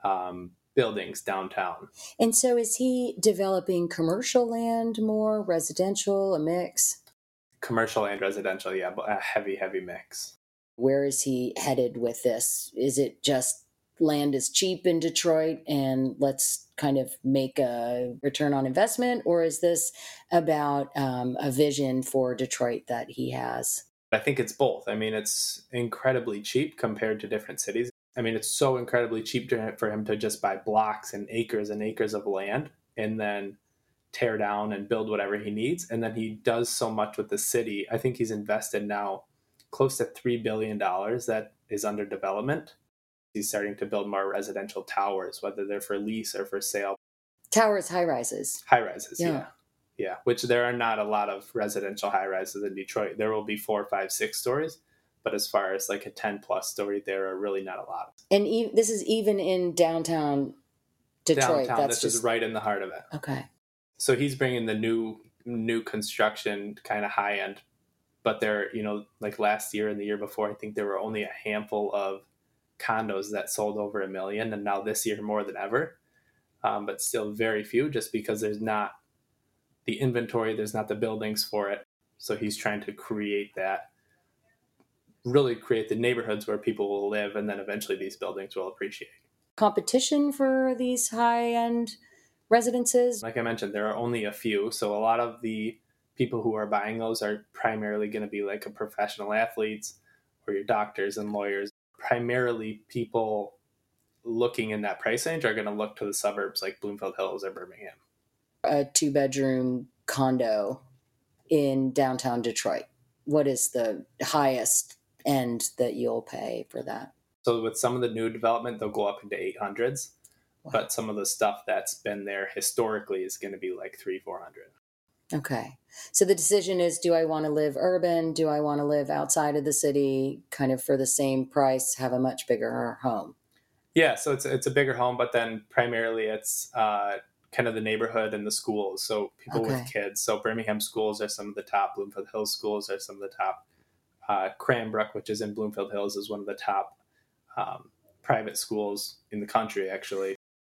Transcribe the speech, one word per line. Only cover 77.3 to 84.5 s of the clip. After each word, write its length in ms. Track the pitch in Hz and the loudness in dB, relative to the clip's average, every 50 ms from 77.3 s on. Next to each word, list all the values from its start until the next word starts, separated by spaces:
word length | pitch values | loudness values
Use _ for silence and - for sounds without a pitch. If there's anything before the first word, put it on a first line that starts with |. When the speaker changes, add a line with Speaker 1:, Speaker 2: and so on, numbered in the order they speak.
Speaker 1:
very 320 | 104 104 113 110 110 104 104 | -2 0 0 0 0 0 -2
few, 280 | 107 - 120 143 151 | 0 2 2 2 2
just 200 | 139 120 104 - | 0 -2 -4 -2
because 300 | - 113 107 - 110 104 | -4 -4 0 0 -2 0
there's 180 | 110 107 107 104 | 0 -2 -2 -2
not 340 | 110 110 107 104 104 98 - - _ _ _ _ _ _ _ _ _ _ _ _ _ _ _ _ - | -2 0 0 0 -2 -2 -6 -12 _ _ _ _ _ _ _ _ _ _ _ _ _ _ _ _ -6
the 140 | - 110 - | -6 -2 0
inventory, 520 | 135 131 120 120 117 104 - 117 110 110 110 | 0 2 2 0 -2 0 0 0 0 0 0
there's 200 | 107 107 104 107 | -2 -2 -2 -2
not 160 | 110 107 - | -2 -2 -2
the 60 | 107 | -2
buildings 500 | 104 110 110 110 107 107 107 107 107 - | -2 0 -2 -2 -2 -2 -2 -2 -2 -2
for 240 | - - 104 101 98 | -2 0 0 0 0
it. 160 | 101 - - _ _ _ _ _ _ - | -2 -4 -8 _ _ _ _ _ _ -12
So 180 | - - 110 | -4 -4 -4
he's 200 | 101 113 104 101 | -2 -2 -4 -4
trying 260 | - - 110 104 104 | -2 -2 -2 -2 -2
to 120 | 101 - 104 | -4 -8 -12
create 600 | - - - 113 104 104 104 101 101 101 104 - | -10 -6 -6 -4 -2 -2 -2 -2 -2 -2 -4 -6
that, 340 | - 92 95 98 - - - _ _ _ _ _ _ _ _ _ _ _ _ | -4 -2 -2 -2 -4 -6 -10 _ _ _ _ _ _ _ _ _ _ _ _